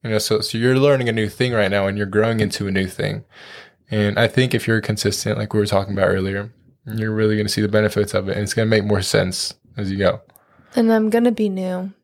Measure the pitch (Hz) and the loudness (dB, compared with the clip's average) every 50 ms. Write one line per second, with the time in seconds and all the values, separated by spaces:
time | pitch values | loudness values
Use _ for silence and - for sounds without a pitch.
0 | - 117 110 107 - - 107 107 110 - - 113 117 123 131 131 135 143 143 135 | -4 -2 -2 -2 0 0 0 0 -2 -2 -4 0 2 2 2 4 4 4 4 4
1 | 123 120 113 113 107 104 - - 127 127 120 113 104 95 101 101 98 98 98 101 | 2 0 0 0 -2 -2 -2 -2 -2 0 2 2 0 2 2 0 0 0 0 -2
2 | 104 95 95 107 107 113 113 110 107 98 - - 101 98 95 95 95 92 - - | -4 0 2 2 2 2 2 0 0 -2 -2 -4 -4 -2 0 0 -2 -2 -4 -4
3 | 104 101 101 104 - _ _ - - - - - - - _ _ _ _ - 107 | -4 -4 -4 -6 -10 _ _ -20 -20 -20 -20 -20 -20 -20 _ _ _ _ -2 0
4 | 107 104 101 - 117 110 - - 127 120 - 113 - - 113 110 104 - 110 104 | 0 0 2 2 0 2 2 2 2 2 0 -2 0 0 0 0 0 -2 -4 -2
5 | - 104 95 - - 101 107 113 107 104 - 110 104 101 - 98 98 95 101 98 | -2 -2 -2 -2 -4 -4 -4 -4 -4 -2 0 0 0 2 0 0 0 -2 0 0
6 | 95 95 95 95 95 98 98 101 101 107 - _ _ _ _ _ _ - 110 110 | 2 2 2 0 0 -2 -4 -4 -6 -8 -14 _ _ _ _ _ _ -8 -6 -4
7 | 110 110 107 107 110 107 107 107 104 98 - - 107 101 104 107 107 104 - 98 | -4 -2 0 0 2 2 2 2 0 -2 0 0 0 2 2 2 2 2 2 0
8 | 104 101 - 98 95 98 95 104 104 98 - - 110 110 110 110 98 104 104 101 | -2 0 0 -2 -2 -2 -4 -2 -2 -2 0 0 2 2 2 2 2 2 0 0
9 | 95 - - 107 95 92 92 - - - - _ _ _ _ - 104 95 98 98 | 0 2 2 2 2 0 -2 -6 -8 -8 -10 _ _ _ _ -8 -6 -6 -2 2
10 | 98 90 - - - _ _ _ _ _ _ _ _ _ - - 226 226 226 220 | 2 2 0 0 -8 _ _ _ _ _ _ _ _ _ -2 0 2 4 4 2
11 | 214 214 208 233 240 247 226 214 214 208 190 185 185 185 185 180 185 196 190 _ | 2 2 2 2 2 2 2 2 -2 -2 -2 -4 -4 -4 -4 -6 -6 -10 -12 _